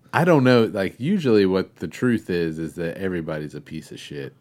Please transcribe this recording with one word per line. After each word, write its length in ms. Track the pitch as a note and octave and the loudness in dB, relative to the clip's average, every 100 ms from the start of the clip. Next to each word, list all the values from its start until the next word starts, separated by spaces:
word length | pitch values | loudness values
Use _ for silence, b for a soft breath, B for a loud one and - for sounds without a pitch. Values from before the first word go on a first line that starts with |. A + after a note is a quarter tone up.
| _ | _
I 120 | B2 | 0
don't 200 | E3+ D3+ | 4 4
know. 200 | B2+ B2 | 6 4
Like, 340 | G#2+ G2 F#2 - | 4 0 -4 -4
usually 460 | C3+ G3+ C#3 G#2+ | -2 0 4 4
what 320 | F#2+ F#2+ F#2 - | 4 2 -2 -8
the 120 | F2 | -12
truth 420 | - B2+ A2 - | -2 0 0 -2
is, 280 | F2 E2 D#2+ | -2 -2 -4
is 160 | D#2+ F2 | -8 -6
that 200 | E2 - | -8 -6
everybody's 580 | F#2+ F2 D#2+ D#2 D2+ | -6 -6 -6 -8 -10
a 60 | D2 | -12
piece 320 | - D#2+ D2 | -14 -14 -14
of 60 | - | -18
shit. 320 | - D2 C2 - | -14 -12 -12 -16